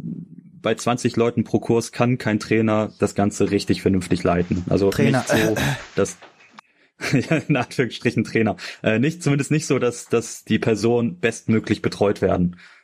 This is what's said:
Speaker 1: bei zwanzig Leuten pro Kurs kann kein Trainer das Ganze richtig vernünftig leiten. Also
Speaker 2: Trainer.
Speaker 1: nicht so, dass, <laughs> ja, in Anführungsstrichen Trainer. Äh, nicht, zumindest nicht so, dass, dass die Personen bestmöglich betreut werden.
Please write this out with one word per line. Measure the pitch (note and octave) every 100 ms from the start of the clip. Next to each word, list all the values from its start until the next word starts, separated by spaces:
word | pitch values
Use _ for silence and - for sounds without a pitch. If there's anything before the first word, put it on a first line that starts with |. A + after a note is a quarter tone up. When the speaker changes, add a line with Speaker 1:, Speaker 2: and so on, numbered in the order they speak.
| - - - - - -
Speaker 1:
bei | G#2+
zwanzig | A2+ B2 B2 B2 A2+
Leuten | A#2 A#2
pro | G2+ G#2+
Kurs | - A#2 -
kann | - A#2+ B2
kein | A#2 G#2+
Trainer | - A2 A2 G#2+ G#2+ -
das | G2+
Ganze | - G2+ - G2
richtig | G2 - F#2
vernünftig | F#2+ F#2+ F2+ F2+
leiten. | F2+ F2 F2 F2+ F2+
Also | F#2 G2
Speaker 2:
Trainer. | - A2+ C3
Speaker 1:
nicht | -
so, | A2+ A2 G#2+ C#3 C3 - -
dass, | G2 - - _ _ - - _ _ -
<laughs> | -
ja, | C3+ - D#3 -
in | C3+
Anführungsstrichen | A#2+ - A#2+ - B2 A2+
Trainer. | G#2 A#2 G#2+ F2+ - -
Äh, | G#2+ A2
nicht, | D3 E3+
zumindest | C#3+ C3+ -
nicht | D3+ -
so, | B2+
dass, | B2 - -
dass | A#2 A2+ - -
die | A2
Personen | A2+ G#2+ A2+ A#2+ A#2 -
bestmöglich | A#2 - - A2 - G#2+
betreut | G2 - G2+ G#2
werden. | F#2+ F2+ F2 - - -